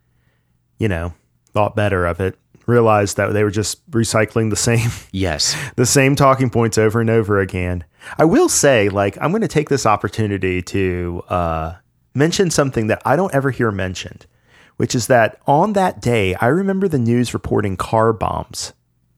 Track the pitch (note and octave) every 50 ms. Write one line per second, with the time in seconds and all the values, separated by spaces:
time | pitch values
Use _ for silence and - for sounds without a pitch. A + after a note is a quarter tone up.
0 | _ _ _ _ _ _ _ _ _ _ _ _ _ _ _ - A2 G#2+ F2+ E2
1 | E2 F2 E2 - _ _ _ _ _ _ - G#2 G#2 G2+ - A2 G#2 G#2 G2 F2+
2 | F2 E2+ E2+ - F#2+ F#2 - _ _ _ _ _ _ - A#2+ A#2+ A2+ A2 G#2+ G#2
3 | G2+ G2+ - - G2+ G2+ G#2 G#2 G#2 G#2 F2+ A2 G2+ - - - _ - - A#2
4 | A2 - - A2 A2 - - A#2 A2+ A2 G2+ - - B2 A#2 A#2 A2+ A#2 - -
5 | - - - F#2 F#2 F2 D2+ C#2+ - - - - - - - - B2 A#2 - C#3+
6 | C3+ C3+ C#3 A#2+ C#3+ C3+ C3 B2 C3+ A#2 - A#2+ A#2 A2 - A2 A2 A2 G2+ A#2
7 | A2+ A2+ A2+ A2+ G#2 G2+ G#2 G2 G2 F#2 - F#2 F2+ F2+ F2+ F2 - - _ _
8 | - - - - D3+ E3 G#3 D#4 F4+ D4+ - - - C#3+ C3 A2 G2+ G2+ F#2 G2+
9 | G2 G2+ - - C#3+ D3 F#3+ A3+ G#3+ D3+ - - D3 - C#3+ B2+ - A2+ G#2 -
10 | - G2 - - G#2+ G2+ G2+ F#2+ F#2+ F#2 F2+ F2+ F2+ - - G2 F#2+ F#2 F2+ F2+
11 | F2 F2 F2 F2 - - F#2 F2+ F2 E2 D#2+ D#2+ D#2+ D#2+ F2 - _ _ _ _
12 | _ _ - B2+ D3 E3+ F3 - G3 E3 - - C#3+ C3+ - A#2+ A2 G#2+ G2+ -
13 | - A2+ C3+ E3 G3 F#3 - C#3 C3 C#3 A#2+ - A#2+ A2 G2+ F#2+ F#2+ F#2 F2+ -
14 | - - - - - _ _ _ _ _ _ _ _ _ _ - - - - B2+
15 | G#2+ - B2+ A#2 A2 G#2 - - _ - C#3 D3+ F#3 A3 G3+ G3+ F#3 F#3 - -
16 | - B2 A#2+ A2 G2 F#2 F2+ - A#2 A#2+ D3 F#3 G3 G3 F#3+ F#3+ G3+ F#3 D#3 C3
17 | A#2 A#2 A#2+ B2 B2 - - A2 - - A2+ A2 G#2 G2 F#2 - - - A2+ A2
18 | A2+ A2+ G#2+ G2 - F2 E2+ E2 - - - - - - - _ _ _ _ _
19 | _ _ _